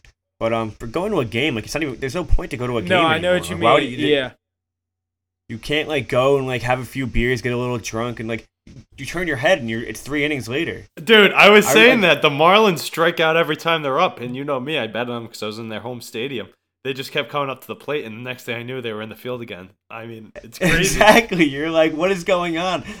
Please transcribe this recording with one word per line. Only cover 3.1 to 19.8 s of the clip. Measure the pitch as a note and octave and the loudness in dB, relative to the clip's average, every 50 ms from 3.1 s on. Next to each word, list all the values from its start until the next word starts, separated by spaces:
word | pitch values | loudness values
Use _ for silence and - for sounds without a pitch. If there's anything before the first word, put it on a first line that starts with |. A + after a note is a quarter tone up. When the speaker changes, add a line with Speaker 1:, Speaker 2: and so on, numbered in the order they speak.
| D#3+ D#3+ | 2 2
Speaker 2:
know | E3+ F3+ F3+ | 2 0 0
Speaker 1:
anymore. | |
Speaker 2:
what | F3+ E3+ D#3+ | 0 -2 -4
you | F#3 | -4
Speaker 1:
Like, | E3+ E3+ | 0 4
why | A#2 C3 D3+ | 4 6 4
Speaker 2:
mean. | D3+ B2+ B2 | 4 0 -4
Speaker 1:
would | B2 | -4
you, | D3 D3 | 0 0
Speaker 2:
Yeah. | D3 C#3 C3 A#2+ - _ _ _ _ _ _ _ _ _ _ _ _ _ _ _ _ _ _ _ _ _ _ - | 2 0 0 -4 -8 _ _ _ _ _ _ _ _ _ _ _ _ _ _ _ _ _ _ _ _ _ _ -14
Speaker 1:
you | A#2 A2 | -14 -12
can't, | - - D3 D#3 D3 - | -6 -2 0 0 0 0
like, | D#3 C#3 A2+ - | -2 -4 -4 -2
go | C3+ B2 B2+ C#3 C#3+ | 0 0 2 4 2
and, | C#3 C3 | 2 0
like, | C3 B2+ A#2+ A#2 | -2 -4 -4 -2
have | B2 B2+ C3 | -2 -2 -2
a | B2 | -4
few | - - C3 C3+ | -6 -8 -8 -8
beers, | A2+ - A#2 A#2 B2 B2+ A#2 | -4 -2 0 0 0 -2 -2
get | - B2+ B2 | -4 -4 -4
a | |
little | A#2+ B2 B2 B2 A#2 | -4 -4 -4 -6 -6
drunk, | - - - A2 A#2 B2 A#2 - | -8 -8 -6 -6 -6 -6 -8 -8
and, | A2+ A2 | -8 -8
like, | A#2 A2 - _ _ _ _ - - - - _ _ - | -8 -8 -10 _ _ _ _ -20 -20 -20 -20 _ _ -14
you | C3+ | -12
turn | A#2 - F3 F#3 E3 | -10 -8 -6 -4 -4
your | C#3+ | -4
head | B2 C3 E3 F#3+ E3 | 0 2 2 2 2
and | A#2+ A2+ | 0 -2
you're, | A2+ A2+ A#2+ | -6 -6 -6
it's | - A2 - | -8 -10 -12
three | - A#2+ C#3+ D3 C#3+ | -10 -6 -4 -2 -2
innings | D3+ D3+ C3 A2 A2 | -2 -2 -4 -4 -4
later. | A#2+ D3 E3 B2 F#2 F2+ F#2+ - _ - D3+ | -4 -4 -4 -4 -6 -10 -12 -16 _ -8 2
Speaker 3:
Dude, | C#3+ A3+ G#3+ G3+ F#3 - | 6 8 8 8 6 6
I | C#3 E3 G3 | 6 8 8
was | G#3 G#3 D#3+ - | 10 8 8 6
Speaker 1:
I | - | 6
Speaker 3:
saying | A3 A3 A#3+ C4 A#3 | 8 8 8 8 6
Speaker 1:
re- | F#3+ E3+ | 6 4
Speaker 3:
that | D3 - | 4 4
the | - D#3 | 4 2
Marlins | C#3+ C#3 D#3 F3 F#3+ G#3+ A3 G3+ F3 C#3+ | 2 4 6 6 6 6 6 4 2 0
strike | - - - D#3 E3 E3+ E3+ E3+ | -4 -6 -2 0 0 0 2 2
out | E3 D#3+ D#3+ | 2 2 2
every | E3 E3 D3 D#3 | 2 0 0 -2
time | D3 - E3 E3 D#3+ D3+ | -4 -2 -2 -2 -2 -2
they're | C#3 C3 D3+ | -2 0 2
up, | F#3 F3+ - - | 0 0 0 -4
and | A#2 B2 B2 | -10 -10 -8
you | C3 C#3 | -8 -6
know | D3 C#3 C3 | -4 -4 -4
me, | B2 D3 D#3+ | -4 -4 -4
I | C#3+ A2+ A2 | -4 -4 -4
bet | G#2 A2 B2 B2 | -4 -6 -6 -6
on | A#2+ A#2 A#2 | -6 -8 -10
'em | A2 | -12
'cause | - - G#2+ | -12 -10 -10
I | |
was | G#2 G#2+ A2+ | -8 -8 -10
in | A#2 A2 | -10 -10
their | A2 G#2 | -10 -10
home | G2+ B2 B2+ A#2 | -10 -10 -12 -12
stadium. | - - - A2+ A2+ C#3+ C#3 A2 F#2+ - _ _ _ _ _ _ - | -14 -12 -8 -8 -8 -6 -6 -8 -10 -12 _ _ _ _ _ _ -10
They | C3 C3+ | -8 -8
just | B2+ C3+ - - | -8 -10 -6 -6
kept | D3+ C#3+ - | -6 -6 -4
coming | - D3 C#3+ C3+ | -4 -4 -4 -4
up | C3 - | -6 -10
to | - - | -12 -14
the | G#2+ | -14
plate, | - - - D3 D3+ G#2 | -12 -8 -8 -8 -6 -8
and | A2 G#2+ | -10 -12
the | A2+ B2 | -12 -12
next | B2 B2 B2 - | -14 -14 -12 -10
thing | - A#2 | -10 -10
I | A#2 A#2+ | -10 -10
knew, | A#2+ C3 C3 | -10 -10 -10
they | A#2 A#2 G#2+ | -8 -8 -8
were | G#2+ G#2+ | -8 -10
in | A2 | -12
the | G#2 | -14
field | - - B2+ B2 A#2+ | -14 -12 -10 -10 -10
again. | A#2 G#2+ G2+ F2 F#2 F#2 _ _ | -10 -12 -14 -16 -16 -18 _ _